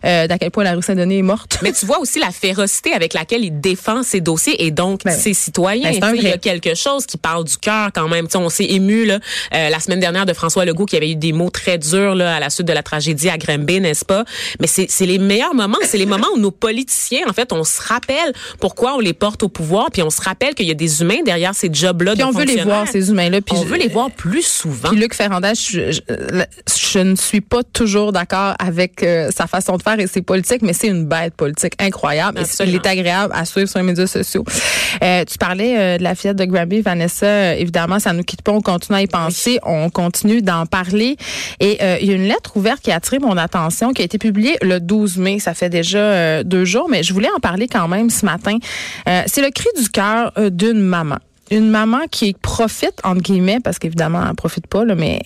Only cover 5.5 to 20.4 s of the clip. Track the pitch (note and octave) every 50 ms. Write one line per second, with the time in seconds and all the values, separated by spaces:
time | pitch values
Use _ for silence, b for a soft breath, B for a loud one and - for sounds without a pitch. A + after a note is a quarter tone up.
5.5 | - - E3+ F#3+ G3+ A#3 C#4+ - C4 G3 G3 G#3 A#3 A#3 A#3 G3 E3+ F3+ - G#3+
6.5 | F3+ E3+ - F3 D#3+ - - C#4 C#4 C#4 - - - D#3 - E3 E3 E3+ E3 D#3
7.5 | - - - G#3 G#3+ A3 G#3+ G3+ - F3+ D#3+ D#3+ E3 E3+ E3 D#3+ - F#3+ F3+ E3+
8.5 | - - G#3 - G3 F#3+ F#3+ G3 G#3+ A3+ A3+ G#3+ G3 G#3 B B B B B B
9.5 | - D#3 D#3+ D3+ D#3 D#3+ D#3+ - F3+ F#3 F3+ F3 E3+ F#3 G3 F#3 E3+ - - E3
10.5 | - F#3+ F3+ F3 E3 D#3+ G3+ G3 - D#3+ D#3 D#3 D#3+ D#3 D3+ E3 D#3 D#3+ F3 F3+
11.5 | - - - G3 F3+ E3+ D3+ D#3 E3+ F#3+ G3+ G3+ F#3+ F#3 F3+ F3 E3 D#3 C#3+ C#3+
12.5 | - - F3+ E3 D#3+ D3+ D3 - - D3+ D3 D#3 D#3 C#3 D3+ F#3 E3+ D#3+ D3 -
13.5 | D3+ C#3+ D3 D3 F3 F#3+ F#3+ E3 D3+ - - - F#3+ G3 A#3 B B B B B
14.5 | B B - D#3+ - - F#3+ - - - F#3+ F3+ F3+ G3 F#3+ G3 G3 A3 C4+ E4+
15.5 | E4+ B3+ G#3 G3 A3 G4 G4+ C#4+ - G#3 F#3+ G3+ G3 F#3+ A#3 F4+ G#4 C4 G#3 G3
16.5 | F#3 _ - A3 A3 A3+ C4+ - - - - - B3 C#4 F#4 - - - A3+ A3+
17.5 | F#3+ E3 D#3+ D3+ - - - - A3+ A#3+ - - C4+ D4 E4+ D#4 B3+ B B B
18.5 | B B - F#3+ - - A#3 B3 C#4+ C4+ A3+ F3+ D#3+ - G#3 G#3 G#3 - A3+ F#3+
19.5 | - - E3 D#3 F3 G3+ B3 E4 - - E3+ D#3 - - - F#3+ F#3+ -